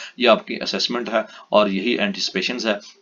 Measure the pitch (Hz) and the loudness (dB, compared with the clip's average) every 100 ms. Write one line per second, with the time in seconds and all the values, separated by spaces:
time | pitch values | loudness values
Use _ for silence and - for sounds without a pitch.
0 | - - 117 107 - 113 - - - 120 | -16 0 4 4 2 -8 -6 -4 -2 -4
1 | 107 110 107 - - 104 101 95 113 - | -2 -2 -4 -10 0 2 4 0 0 0
2 | 101 98 - 98 90 127 113 104 - - | -2 -2 -4 -4 -4 -4 -2 -4 -6 -16